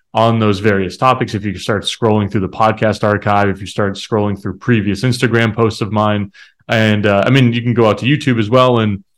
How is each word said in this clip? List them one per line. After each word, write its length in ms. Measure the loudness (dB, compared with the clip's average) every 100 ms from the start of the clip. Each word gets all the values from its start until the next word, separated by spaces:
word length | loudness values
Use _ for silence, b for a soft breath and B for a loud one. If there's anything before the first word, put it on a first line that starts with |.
| b
on 240 | 0 2 2
those 200 | 0 0
various 380 | 0 0 -2 -2
topics. 380 | 0 0 -2
If 100 | -6
you 120 | -6 -6
start 260 | -4 -4
scrolling 480 | -4 -2 0 0 0
through 80 | -2
the 80 | -4
podcast 560 | 0 0 2 0 0
archive, 460 | 0 0 0 0 0
if 100 | -2
you 60 | -8
start 260 | -4 -4
scrolling 480 | -6 -4 -2 -2 -4
through 160 | -8 -6
previous 460 | 0 0 0 -2
Instagram 520 | -2 0 0 2 0
posts 280 | 0 -2 -2
of 100 | -4
mine, 400 | -2 0 0 -4 B B B -4
and, 380 | 0 2 2
uh, 180 | 2 2 2
I 40 |
mean, 220 | 4 4
you 80 | 2
can 140 | -2
go 120 | 2 2
out 120 | 2
to 80 | 0
YouTube 340 | 0 0 -2
as 80 | 2
well 320 | 4 4 2
and 240 | 0 -2 -8